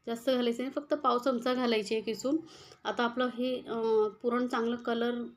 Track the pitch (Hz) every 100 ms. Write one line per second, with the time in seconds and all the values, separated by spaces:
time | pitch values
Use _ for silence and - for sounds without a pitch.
0 | - 233 - 254 240 233 262 285 294 294
1 | 262 240 269 247 247 254 247 220 196 220
2 | 202 214 254 320 - - - - - 208
3 | 240 240 247 233 254 254 - 226 226 220
4 | 214 202 240 240 247 240 233 240 240 233
5 | 240 240 233